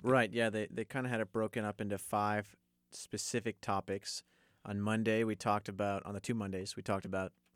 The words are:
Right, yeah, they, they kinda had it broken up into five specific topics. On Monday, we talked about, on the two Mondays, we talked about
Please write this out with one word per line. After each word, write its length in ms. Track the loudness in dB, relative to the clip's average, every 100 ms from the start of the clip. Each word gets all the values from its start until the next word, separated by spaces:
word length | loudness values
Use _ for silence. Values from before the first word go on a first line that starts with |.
Right, 280 | 4 4 4
yeah, 200 | 4 2
they, 180 | 2 -2
they 140 | -4
kinda 240 | -4 -4 -2
had 120 | 0
it 120 | 0
broken 320 | 0 0 0
up 160 | -2 -2
into 160 | -4 -4
five 600 | -2 0 2 2 -2 -12 _ _ _
specific 680 | -16 -10 -8 -4 -2 -2 -4
topics. 600 | -2 -2 0 -4 -4 -10 -12 _ _ _ -6
On 120 | -2
Monday, 460 | 2 2 4 4
we 100 | 2
talked 340 | 2 2 2 0
about, 360 | 0 0 0
on 80 | -2
the 80 | -6
two 140 | -2
Mondays, 420 | -2 0 -2 -6 -6
we 60 |
talked 240 | -2 -2 0
about 260 | -2 -2 -6 _